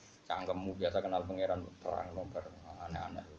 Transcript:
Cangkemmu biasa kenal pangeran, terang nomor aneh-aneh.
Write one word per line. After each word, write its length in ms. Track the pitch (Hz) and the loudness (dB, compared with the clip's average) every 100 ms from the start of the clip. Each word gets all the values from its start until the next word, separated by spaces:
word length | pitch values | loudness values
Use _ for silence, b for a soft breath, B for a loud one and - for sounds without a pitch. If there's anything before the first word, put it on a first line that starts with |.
| b b - | b b -2
Cangkemmu 480 | 87 92 92 95 92 | -2 0 0 0 2
biasa 240 | 87 95 | 4 4
kenal 240 | 95 92 90 | 4 2 2
pangeran, 400 | 95 92 90 - - | 4 4 4 0 -6
terang 320 | 85 85 87 | -2 -2 -2
nomor 320 | 90 90 87 87 85 82 90 85 | -4 -4 -4 -6 -10 -14 -10 -4
aneh-aneh. 400 | 85 87 87 85 | -4 -4 -6 -8